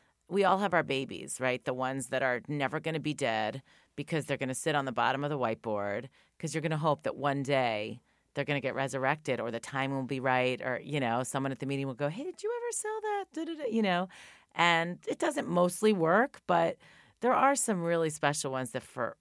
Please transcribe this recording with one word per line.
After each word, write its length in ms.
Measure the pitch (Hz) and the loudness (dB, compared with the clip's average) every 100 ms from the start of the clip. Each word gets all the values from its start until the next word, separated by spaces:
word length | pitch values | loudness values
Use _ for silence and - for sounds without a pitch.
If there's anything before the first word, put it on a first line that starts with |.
| _ _ - | _ _ -2
we 160 | 190 | 2
all 140 | 190 190 | 4 4
have 160 | 202 | 2
our 80 | 170 | 2
babies, 580 | 139 135 135 - - - | 2 0 -2 -6 -10 -2
right? 240 | 127 123 | 0 0
The 80 | - | -2
ones 340 | 127 127 135 123 | -2 -2 -4 -2
that 140 | 131 | 0
are 200 | 131 123 - | 0 0 -2
never 320 | 147 131 156 | -2 -2 -2
gonna 220 | 160 160 | -4 -4
be 140 | 156 | -4
dead 480 | 143 117 110 107 135 - _ _ - | -2 0 2 0 -4 -12 _ _ -10
because 300 | 143 160 - | -4 -2 -2
they're 100 | 135 | -2
gonna 180 | 131 | -2
sit 200 | 131 160 | -2 0
on 100 | 147 | 0
the 80 | 135 | 0
bottom 320 | 117 120 135 | 0 2 2
of 60 | 143 | -2
the 80 | 143 | 0
whiteboard, 680 | 117 113 113 104 101 104 135 _ _ - | 0 -2 -4 -4 -2 -6 -8 _ _ -10
'cause 160 | 160 | -6
you're 80 | 156 | -4
gonna 140 | 160 156 | -2 0
hope 280 | 160 147 | 2 0
that 120 | - - | -2 -2
one 260 | 143 139 | 0 0
day 580 | 135 135 123 107 110 120 _ _ _ | 2 2 2 0 -4 -8 _ _ _
they're 100 | - | -4
gonna 160 | 139 143 | -2 0
get 140 | 127 | 0
resurrected, 640 | 117 135 131 131 156 147 123 | -2 -2 0 0 0 0 -2
or 100 | 113 | -2
the 80 | 117 | -6
time 320 | - 135 135 | -4 -2 -2
will 100 | 139 | -2
be 180 | 127 135 | -2 -2
right, 400 | 131 127 127 123 | 2 4 2 0
or, 180 | 131 120 | -4 -6
you 160 | 170 147 | -4 -2
know, 220 | 120 120 | 0 0
someone 300 | 127 139 135 | 0 -2 -4
at 60 | 135 | -4
the 60 | 135 | -4
meeting 200 | 139 135 | -4 -4
will 80 | |
go, 160 | 123 147 | -2 -4
"Hey, 120 | 185 | -4
did 180 | 349 - | -10 -8
you 100 | 415 | -6
ever 180 | 480 480 | -4 -4
sell 280 | 440 427 440 | -6 -6 -4
that?" 240 | 427 403 381 | -4 -4 -6
Da, 120 | 311 320 | -8 -8
da, 80 | |
da, 100 | 311 | -6
you 160 | 285 226 | -2 0
know? 280 | 202 175 185 - - - _ - | 2 0 -2 -8 -20 -20 _ 0
And 400 | 170 165 170 175 - | 4 4 2 -4 -6
it 120 | - | -2
doesn't 300 | 330 277 160 | -2 -2 0
mostly 440 | 175 180 - 214 | 4 4 4 4
work, 480 | 196 160 190 269 - - | 4 4 4 2 -2 0
but 300 | 170 170 - - - - _ | 4 2 0 -12 -20 -20 _
there 140 | 240 | 2
are 200 | 262 269 | 4 4
some 280 | 277 - 185 | 4 2 0
really 260 | 170 170 160 | 2 2 0
special 420 | 151 143 151 139 | 2 0 0 -2
ones 200 | 131 127 | -4 -4
that 100 | 127 | -6
for 340 | - 127 113 - | -6 -4 -4 -6